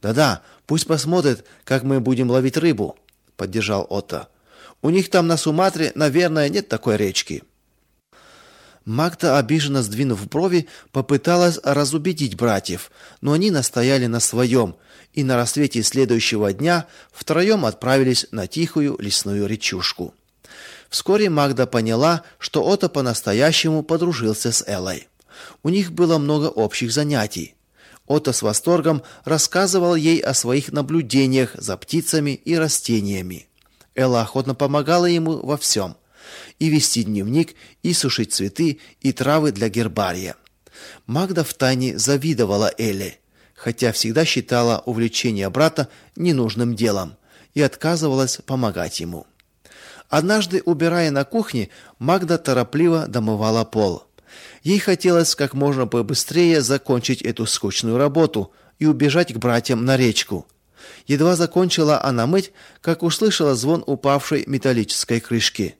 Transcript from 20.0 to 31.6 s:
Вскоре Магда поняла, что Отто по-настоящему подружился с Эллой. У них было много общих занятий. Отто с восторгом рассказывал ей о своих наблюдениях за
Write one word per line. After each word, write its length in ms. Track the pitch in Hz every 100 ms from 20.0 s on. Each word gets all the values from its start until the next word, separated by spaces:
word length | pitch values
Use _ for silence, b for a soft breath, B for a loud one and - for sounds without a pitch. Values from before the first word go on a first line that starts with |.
| 87 _ _ _ B B B B B
Вскоре 400 | - - 202 208
Магда 380 | 151 143 127 127
поняла, 560 | 120 113 113 151 170 B B
что 260 | - 156
Отто 240 | 117 196 180
по-настоящему 960 | 147 127 113 - 104 147 160 165 156
подружился 680 | 151 160 175 143 113 107 117
с 120 | 113 -
Эллой. 420 | 101 92 82 - _ B B B B
У 60 | 143
них 240 | 185 180
было 260 | 165 170 165
много 280 | 143 151 151
общих 460 | - 107 - 120
занятий. 640 | 117 147 143 104 - 80 _ _ b b b _
Отто 260 | 147 151
с 80 | 120
восторгом 640 | 107 107 - 175 156 147 B B
рассказывал 680 | - 156 - 175 190 190 175
ей 260 | 170 156 165
о 120 | -
своих 400 | 131 117 131 139
наблюдениях 800 | 147 135 160 131 131 135 131 123
за 220 | -